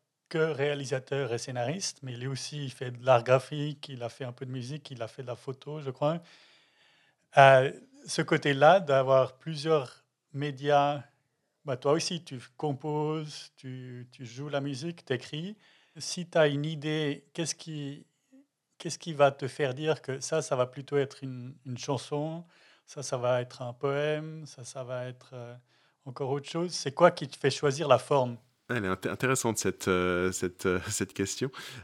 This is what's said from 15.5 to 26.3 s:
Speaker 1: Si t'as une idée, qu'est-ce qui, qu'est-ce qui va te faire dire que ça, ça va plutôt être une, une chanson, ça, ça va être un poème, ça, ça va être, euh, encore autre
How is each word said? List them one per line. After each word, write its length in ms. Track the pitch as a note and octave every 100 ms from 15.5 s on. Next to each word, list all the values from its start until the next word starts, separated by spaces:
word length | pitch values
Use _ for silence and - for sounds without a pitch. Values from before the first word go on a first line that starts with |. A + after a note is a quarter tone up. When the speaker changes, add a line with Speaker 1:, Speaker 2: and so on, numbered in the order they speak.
| G#3+ _ _ _ D#3+
Speaker 1:
Si 280 | - - F3
t'as 200 | E3+ D3+
une 180 | C#3+ D3+
idée, 600 | D#3 D3+ D#3 D3+ C#3+ _
qu'est-ce 220 | - D#3+ -
qui, 500 | E3 D#3 C#3+ C#3+ - _ _ C4+ _ _ _ _
qu'est-ce 200 | E3+ -
qui 160 | E3+
va 180 | D3 C#3+
te 160 | C3+ C3+
faire 260 | - C#3
dire 280 | B2+ D#3 D3
que 180 | - C3+
ça, 220 | - D#3+
ça 140 | D3+ C3+
va 100 | B2
plutôt 300 | C#3+ C3+ C#3+
être 260 | C3+ -
une, 320 | C3+ B2+ B2 C#3+ -
une 120 | A#2+
chanson, 680 | - C3+ - D3 D#3 E3 E3+ _ _ _ _
ça, 180 | D3
ça 140 | C3+ C3
va 240 | B2 B2
être 200 | B2 -
un 120 | B2
poème, 720 | B2 C#3 C#3 D3 D3+ D#3 D#3 D3+
ça, 180 | -
ça 200 | B2 C#3
va 220 | B2 B2+ B2+
être, 260 | B2 -
euh, 220 | B2+ A#2+ B2 _ _ _ _ -
encore 240 | B2
autre 200 | C3+